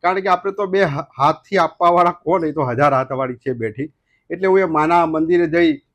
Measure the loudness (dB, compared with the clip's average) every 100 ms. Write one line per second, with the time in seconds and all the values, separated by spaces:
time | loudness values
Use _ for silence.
0 | -2 -2 0 -2 -2 -6 -4 0 0 -2
1 | -10 -2 0 0 _ -2 -2 0 2 2
2 | 0 -4 -2 -2 -2 -2 -4 2 2 2
3 | -2 -4 -6 -6 -6 -6 -6 -6 -12 _
4 | _ _ _ -4 2 2 2 0 2 2
5 | 2 0 0 2 2 2 2 0 _